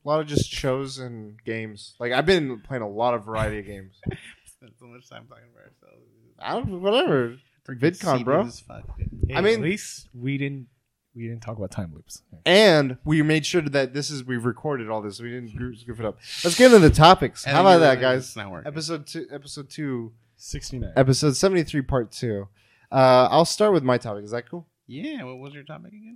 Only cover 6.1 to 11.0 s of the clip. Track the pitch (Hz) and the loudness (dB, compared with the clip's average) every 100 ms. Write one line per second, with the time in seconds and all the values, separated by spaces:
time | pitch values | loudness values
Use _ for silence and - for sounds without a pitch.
6.1 | _ 113 _ 107 190 - 180 190 240 - | _ _ _ -10 -8 -8 -4 0 0 2
7.1 | 139 120 127 _ _ - 127 151 180 180 | 0 0 -8 _ _ -14 0 0 0 -2
8.1 | 127 120 156 233 - - 110 - - - | -2 0 0 -2 -10 -20 -18 -16 -10 -10
9.1 | - - 143 202 226 151 208 - - - | -6 -4 0 0 0 -2 -6 -10 -18 -20
10.1 | 120 127 139 139 139 123 _ _ _ | -10 -6 -4 -6 -8 -16 _ _ _